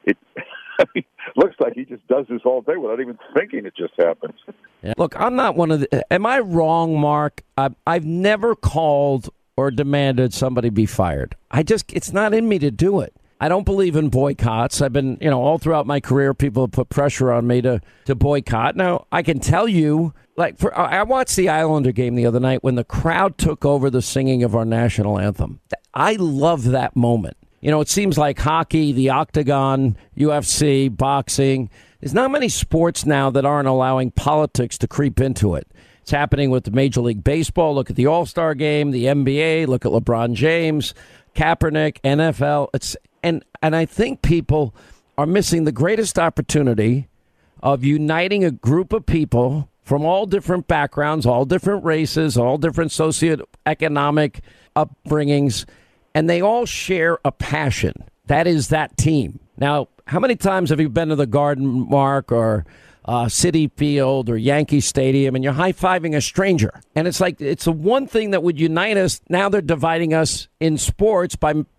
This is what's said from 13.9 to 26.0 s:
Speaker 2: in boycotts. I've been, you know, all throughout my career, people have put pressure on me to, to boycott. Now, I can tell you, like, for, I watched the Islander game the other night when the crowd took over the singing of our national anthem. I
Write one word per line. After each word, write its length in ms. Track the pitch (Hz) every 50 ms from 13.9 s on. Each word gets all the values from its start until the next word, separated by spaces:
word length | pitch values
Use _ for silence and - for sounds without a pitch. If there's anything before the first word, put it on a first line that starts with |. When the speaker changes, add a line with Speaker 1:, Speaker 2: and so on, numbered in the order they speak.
| 147
Speaker 2:
in 140 | 156 156 139
boycotts. 760 | 120 127 139 143 - - - 120 113 113 120 139 - -
I've 100 | 147 135
been, 240 | 117 143 135 135 120 -
you 100 | - 156
know, 100 | 139 127
all 180 | 120 139 160 160
throughout 280 | - 156 165 151 139
my 140 | 120 143 143
career, 340 | - - 127 139 139 139 135
people 300 | - 139 143 104 127 131
have 80 | 110
put 160 | - - 123 -
pressure 420 | - 143 139 147 - - 131 127
on 160 | 120 120 117
me 160 | 120 123 123
to, 180 | 120 131 123 95 - - _ _ _
to 80 | - 135
boycott. 640 | 110 - 143 147 143 - - 123 110 117 139 -
Now, 300 | - 185 180 175 - - _
I 100 | - 165
can 180 | 170 - 160 135
tell 260 | - - 240 - 220
you, 460 | 233 202 170 156 151 147 156 170 160 - - _ _ _
like, 220 | - 170 156 - -
for, 180 | - - - -
I 240 | 180 135 151 190 214
watched 320 | 220 262 262 254 - -
the 120 | - 185 180
Islander 420 | 156 156 160 156 156 151 135 127
game 260 | 123 123 123 120 120
the 100 | 123 117
other 140 | 120 113 123
night 220 | 123 131 131 127
when 120 | - 135 123
the 100 | 123 113
crowd 540 | _ - - - 160 165 175 190 190 - -
took 260 | - 170 156 - -
over 240 | 143 143 143 127 139
the 140 | 120 127
singing 400 | 113 - - 139 131 135 131 123
of 120 | 120 113 101
our 120 | 117 113
national 520 | 113 113 113 117 117 - - 101 101 104 98
anthem. 420 | 95 104 98 - - - - - _ _ - - _ _ -
I 200 | 131